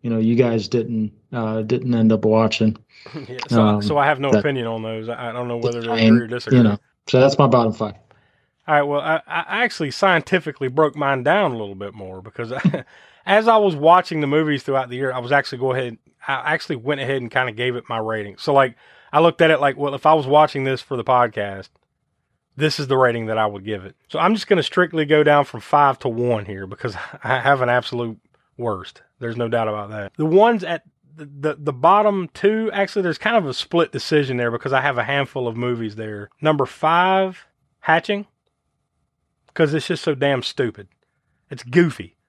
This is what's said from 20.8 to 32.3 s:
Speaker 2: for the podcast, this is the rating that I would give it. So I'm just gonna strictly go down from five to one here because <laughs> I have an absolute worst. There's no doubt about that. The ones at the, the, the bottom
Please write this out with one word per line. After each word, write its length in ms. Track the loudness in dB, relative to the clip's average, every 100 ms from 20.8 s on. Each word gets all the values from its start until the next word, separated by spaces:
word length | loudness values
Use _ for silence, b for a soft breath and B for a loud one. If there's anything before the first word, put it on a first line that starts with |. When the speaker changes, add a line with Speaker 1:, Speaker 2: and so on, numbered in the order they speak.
Speaker 2:
for 160 | -6 -6
the 80 | 0
podcast, 640 | 2 2 -2 -8 -8 -16 _ _ _ _ _ _ _ _ -4
this 200 | -2 -2
is 100 | -2
the 100 | 2
rating 300 | 4 2 -4
that 100 | -2
I 80 | -2
would 180 | -4
give 220 | -8 -10 -10
it. 100 | -20 _
So 100 | -2
I'm 140 | 0
just 140 | 0 0
gonna 160 | 0
strictly 420 | 0 0 0 0 2
go 180 | 4
down 220 | 6 4 2
from 160 | -6
five 360 | 0 2 4 2
to 100 | -4
one 340 | -4 -2 -2
here 240 | -4 -12 -12
because 280 | -10 -10 -8 -14
<laughs> 140 | -12
I 160 | -4 0
have 220 | 2 2
an 80 | 4
absolute 500 | 0 0 -6 -6 -10 _ _ _ -8
worst. 440 | -6 -6 -10 -20 _ _
There's 180 | -10 -6
no 100 | -2
doubt 220 | 0 -2
about 220 | -4 -8
that. 200 | -10 -12 -4
The 80 | 2
ones 400 | 4 4 2 -4
at 180 | -10 _ _ _ -20
the, 100 | -20
the, 300 | -6 -6 -4
the 140 | -6
bottom 560 | 0 4 4 4 0 -6